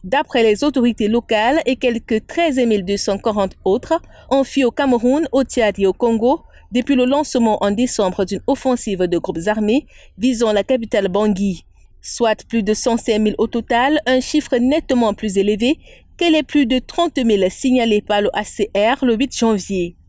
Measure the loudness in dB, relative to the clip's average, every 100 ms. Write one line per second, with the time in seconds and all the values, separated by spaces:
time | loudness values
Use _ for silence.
0 | -2 -2 0 2 2 2 0 2 0 0
1 | 0 0 0 0 2 2 0 -2 -2 -2
2 | -2 -4 -2 -2 0 2 0 0 -2 -4
3 | -2 -2 -2 -2 -4 -2 -2 -2 0 -4
4 | -4 -20 -2 0 0 0 0 0 0 2
5 | 2 2 2 0 0 0 0 2 0 2
6 | 0 2 0 0 -4 -20 -4 -4 0 2
7 | 2 0 0 0 0 0 -2 0 -2 0
8 | -2 -2 -4 -4 -4 -2 -2 -2 -4 -2
9 | -2 -2 -4 -4 -4 -2 0 0 -2 -20
10 | -20 -4 -2 0 0 0 0 -2 0 -2
11 | 0 0 0 0 -2 -4 -14 _ -20 -18
12 | -12 -2 0 0 -2 -2 0 0 0 -2
13 | 0 0 0 0 -2 -2 -2 0 2 0
14 | 2 0 0 -4 0 0 2 0 0 0
15 | 0 -2 -2 0 0 0 0 -2 -6 -20
16 | _ -2 2 2 2 0 2 0 -2 -2
17 | -2 0 0 2 0 0 0 2 2 0
18 | 0 -2 0 -4 -8 -6 -4 0 0 0
19 | 0 0 -2 -2 0 0 -4 -6 -6 -10